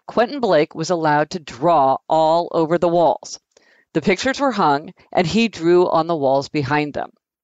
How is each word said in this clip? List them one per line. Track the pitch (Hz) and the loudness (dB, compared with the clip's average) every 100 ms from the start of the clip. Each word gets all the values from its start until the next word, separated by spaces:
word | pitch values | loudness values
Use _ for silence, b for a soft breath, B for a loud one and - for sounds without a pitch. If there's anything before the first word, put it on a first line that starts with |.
| - | -2
Quentin | - 233 285 | -2 -2 -2
Blake | 233 165 165 | 0 2 0
was | - 156 | -4 -6
allowed | 170 156 147 151 | -2 0 0 0
to | 185 | -6
draw | 143 113 160 165 135 131 - | -12 -4 0 2 2 0 0
all | 160 160 165 170 | 0 2 0 0
over | - 160 170 | -2 0 0
the | 175 | 0
walls. | 170 160 - - - _ b b b b | 2 2 0 -6 -20 _ b b b b
The | 160 | -4
pictures | 151 185 262 262 | -2 -2 -2 -2
were | 277 | -2
hung, | 202 160 143 165 - b | 0 0 0 -4 -20 b
and | - 170 | -2 0
he | 190 233 | 0 0
drew | - 165 175 180 | 0 2 4 4
on | 165 160 | 0 0
the | 170 | -2
walls | 139 135 135 | 0 0 0
behind | 156 131 147 147 | -6 -2 -2 -2
them. | 131 - _ _ _ | -8 -12 _ _ _